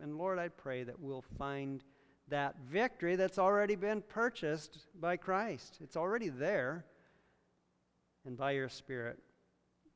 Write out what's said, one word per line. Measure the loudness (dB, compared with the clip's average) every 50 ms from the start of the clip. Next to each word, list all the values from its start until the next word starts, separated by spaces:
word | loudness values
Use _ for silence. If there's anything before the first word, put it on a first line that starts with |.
And | -8 -8 -4 -2
Lord, | -2 0 0 0
I | -2 -4
pray | -6 -8 -6 -4 -4 -4 -4
that | -6 -8 -8
we'll | -8 -8 -6 -8 -8 -10 -8 -6
find | -4 -4 -2 -2 -2 -4 -4 -6 -8 -12 -20 _ _ _ _ _ _ -2
that | 0 0 0 0 -2 -6 -8
victory | -2 2 2 2 2 0 0 0 2 4
that's | 4 4 4 4 4
already | 6 6 6 6 6 4 2
been | 2 2 0 0 0 -2
purchased | -4 0 2 2 2 2 0 -2 0 0 -2 -4 -8 -16 -20 -20 -20 -10 -4
by | 0 0 0
Christ. | 0 0 2 2 2 2 0 -4 -6 -8 -12 -16 -16
It's | -12 -6 -2
already | 0 0 2 0 0 0 -2
there. | -2 0 0 2 2 2 2 0 -2 -4 -8 -12 -18 -20 -20 _ _ _ _ _ _ _ _ _ _ _ _ _ _ _ _ _ _ _ _ _ _ _ -12
And | -10 -6
by | -2 0 2 2
your | 2 0 -2
Spirit, | -6 -8 -10 -8 -6 -4 -4 -6 -6 -8 -14 _ _ _ _ _ _ _ _ _ _ _ _ -20 _